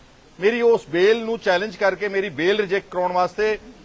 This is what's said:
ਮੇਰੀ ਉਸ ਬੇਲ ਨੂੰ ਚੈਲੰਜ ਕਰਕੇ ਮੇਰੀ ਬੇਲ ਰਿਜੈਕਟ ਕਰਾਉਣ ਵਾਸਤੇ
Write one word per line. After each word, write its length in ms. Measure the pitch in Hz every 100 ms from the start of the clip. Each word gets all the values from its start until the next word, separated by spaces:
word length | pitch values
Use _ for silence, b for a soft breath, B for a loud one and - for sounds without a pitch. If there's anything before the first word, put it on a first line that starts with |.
| - - - -
ਮੇਰੀ 220 | 190 240
ਉਸ 200 | 233 226 -
ਬੇਲ 360 | 165 190 233 226
ਨੂੰ 140 | 226
ਚੈਲੰਜ 360 | 202 180 214 180
ਕਰਕੇ 320 | 202 185 208
ਮੇਰੀ 220 | 196 202
ਬੇਲ 300 | 135 170 208
ਰਿਜੈਕਟ 260 | 196 196 -
ਕਰਾਉਣ 200 | 180 180
ਵਾਸਤੇ 480 | 180 180 - 214 214 - -